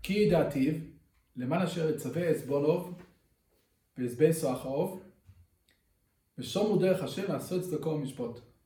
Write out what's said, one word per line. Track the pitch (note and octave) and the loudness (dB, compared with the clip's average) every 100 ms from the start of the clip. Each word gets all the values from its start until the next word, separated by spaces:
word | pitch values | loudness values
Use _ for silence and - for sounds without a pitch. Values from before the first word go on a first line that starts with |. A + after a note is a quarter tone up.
"כי | - | -2
ידעתיו, | G#3 F#3 E3 - C3+ C#3 D#3+ - - _ _ _ B2+ | 2 4 4 4 2 2 0 -8 -18 _ _ _ -8
למען | B2+ E3+ | -2 0
אשר | F3 F3 D#3 | 0 0 -2
יצווה | D3 C3 D3+ F3 | -2 -4 -2 0
עזבונוב | D3 B2+ C#3+ D3 F3+ - - - _ _ _ _ _ _ _ _ - | 0 0 0 2 0 -2 -12 -18 _ _ _ _ _ _ _ _ -6
ועזבי | B2 - D#3 | -6 4 4
סואחוב, | E3 C3+ B2+ C3 C#3 F#3+ - - _ - - _ _ _ _ _ _ _ _ _ - | 6 0 -2 -4 -2 -2 -6 -16 _ -20 -20 _ _ _ _ _ _ _ _ _ -12
ושומרו | - G3 A3 F#3 | -4 0 2 4
דרך | F#3 F3 | 4 2
השם | C3+ - F#3+ | 0 -4 -4
לעשות | D#3 - F3+ | -4 -2 -4
צדקו | F3+ D3+ E3 | -2 -4 -2
ומשפט." | D3+ B2+ - A#2 A2 - _ | -4 -4 -6 -8 -10 -18 _